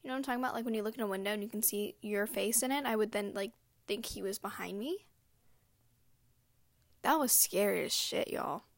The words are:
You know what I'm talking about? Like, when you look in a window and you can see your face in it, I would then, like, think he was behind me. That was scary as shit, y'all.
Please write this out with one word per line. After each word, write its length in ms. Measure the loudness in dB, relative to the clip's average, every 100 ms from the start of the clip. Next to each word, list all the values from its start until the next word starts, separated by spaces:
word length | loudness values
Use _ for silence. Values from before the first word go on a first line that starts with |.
You 40 | -4
know 60 |
what 40 | -2
I'm 60 |
talking 180 | 0 0
about? 120 | 0
Like, 120 | -2 -2
when 100 | 0
you 80 |
look 120 | -2 -2
in 60 |
a 60 | -2
window 240 | 0 0
and 120 | -2
you 60 | -2
can 140 | 0
see 340 | 0 0 -4 -6
your 260 | -2 0 0
face 340 | 0 2 2
in 100 | 2
it, 140 | 0 0
I 100 | 0
would 160 | 2
then, 220 | 0 -4
like, 200 | -4 -6 _ _ _ -6
think 180 | -4 -4
he 160 | -6
was 160 | -6 -4
behind 400 | -6 -6 -6 -6
me. 300 | -4 -6 -8 _ _ _ _ -20 _ _ _ _ _ _ _ _ _ _ _ _ _ _
That 160 | 4 4
was 120 | 6
scary 520 | 6 6 4 2 2
as 80 | 0
shit, 360 | 0 0 -2 -2
y'all. 360 | -2 -4 -6 -10